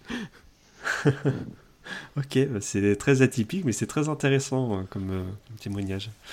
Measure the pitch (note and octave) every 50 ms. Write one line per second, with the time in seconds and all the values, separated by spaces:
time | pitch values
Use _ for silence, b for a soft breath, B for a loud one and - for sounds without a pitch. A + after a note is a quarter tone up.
0 | B B A#3+ B3 G#3+ C#3+ B B B - _ _ _ _ _ - - - - -
1 | - D3 C3 - - D3 C3 - - - - - - _ _ _ B B B B
2 | B B B C#3+ C3+ - - C3 C#3 D3 B2+ G2+ - - - G2+ G2+ G2+ G2+ G2+
3 | - - C#3+ C3+ C3+ B2 - - G#2+ - - G3 F3+ C3 G#2+ - A#2+ - - D3+
4 | D3 D#3 D3+ D3 - C#3 C#3 C3+ C3+ - C3 C3 C3 A#2+ G#2 F#2+ F#2+ F#2+ - G2+
5 | F#2+ F#2+ F#2+ F#2+ F#2 F#2 G2 G2+ - - A2+ A2 - G#2+ G2+ G2+ G2 F#2+ F#2+ G2
6 | G2 A2 G#2+ - B B